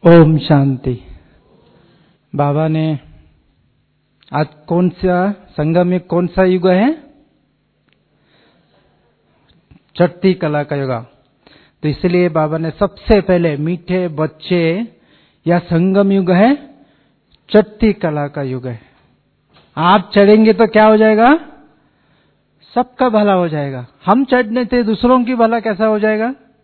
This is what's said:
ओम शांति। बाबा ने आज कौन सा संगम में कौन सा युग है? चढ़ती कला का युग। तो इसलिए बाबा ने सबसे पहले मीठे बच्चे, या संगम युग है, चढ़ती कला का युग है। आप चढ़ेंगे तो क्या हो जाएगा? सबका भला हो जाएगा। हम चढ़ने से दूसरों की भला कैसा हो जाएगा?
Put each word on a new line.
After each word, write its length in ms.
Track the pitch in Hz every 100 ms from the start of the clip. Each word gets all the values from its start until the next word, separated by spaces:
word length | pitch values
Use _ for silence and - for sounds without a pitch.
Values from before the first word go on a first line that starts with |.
| 175
ओम 320 | 170 156 156
शांति। 600 | - 147 139 127 131 120 - - _ _ _ _ _ _ _ _ _ _ _
बाबा 340 | 143 143 147 160
ने 300 | 156 156 151 - - _ _ _ _ _ _ _ _ _ _ _
आज 140 | 139 151 _ -
कौन 200 | 170 180
सा 440 | 175 190 180 190
संगम 540 | 202 _ - 151 165 180
में 140 | 180
कौन 260 | - 170 175
सा 180 | -
युग 240 | 185 185 180
है? 440 | 185 233 320 - _ _ _ _ _ _ _ _ _ _ _ _ _ _ _ _ _ _ _ _ _ _ _ _ _ _ - _ -
चढ़ती 380 | 175 - 190
कला 280 | 185 156 147
का 140 | 147 143
युग। 140 | 135 120 117 _ _ _ _ _ _ _
तो 60 | 151
इसलिए 400 | 147 185 180 180
बाबा 300 | 160 156 160
ने 120 | 160
सबसे 500 | - 202 - - 214
पहले 360 | 185 180 170 143
मीठे 520 | 156 175 175 185 180
बच्चे, 840 | 147 156 - - 180 165 175 226 _ _ _ _ _ -
या 120 | 175
संगम 540 | 175 170 185 190 202
युग 180 | 196 180
है, 460 | 180 220 285 - _ _ _ _ _ _ _ _
चढ़ती 420 | 208 208 - 226
कला 360 | 202 170 147 143
का 140 | 147
युग 240 | 135 127 123
है। 160 | 117 _ _ _ _ _ _ _ _ _ -
आप 340 | 165 202 180
चढ़ेंगे 380 | - 202 214 220
तो 140 | 196 226
क्या 200 | 214 214
हो 100 | 214
जाएगा? 440 | 220 214 233 320 - - _ _ _ _ _ _ _ _ _ _ _
सबका 340 | - 247 _ 254
भला 240 | 220 208
हो 160 | 190 175
जाएगा। 380 | 151 139 131 123 _ -
हम 180 | 220
चढ़ने 400 | 269 247 240 233
से 180 | 240 247
दूसरों 420 | 220 220 247 254
की 100 | 240
भला 260 | 254 226 233
कैसा 260 | 220 196 220
हो 120 | 214
जाएगा? 360 | 214 214 226 269 _ _